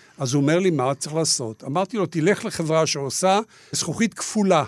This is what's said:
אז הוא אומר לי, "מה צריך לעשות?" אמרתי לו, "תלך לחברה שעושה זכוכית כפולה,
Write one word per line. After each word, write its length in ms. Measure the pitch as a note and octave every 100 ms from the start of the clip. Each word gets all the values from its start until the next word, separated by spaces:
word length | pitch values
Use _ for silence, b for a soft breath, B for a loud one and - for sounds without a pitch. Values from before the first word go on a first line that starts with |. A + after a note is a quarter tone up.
| b b
אז 160 | C#3
הוא 80 | C#3+
אומר 180 | C#3+ E3+
לי, 100 | F#3+
"מה 240 | D3+ B2+ C#3
צריך 200 | D3+ D#3
לעשות?" 480 | D#3 - A#2 A2+
אמרתי 340 | C3+ D#3 G3 A3
לו, 80 | F3
"תלך 400 | E3 D#3+ G3+ -
לחברה 420 | - D#3+ D#3+ D#3
שעושה 520 | D3 C#3 - F#3 G3+ A3+ B B
זכוכית 420 | - - - A3+
כפולה, 500 | - - A3 G3 E3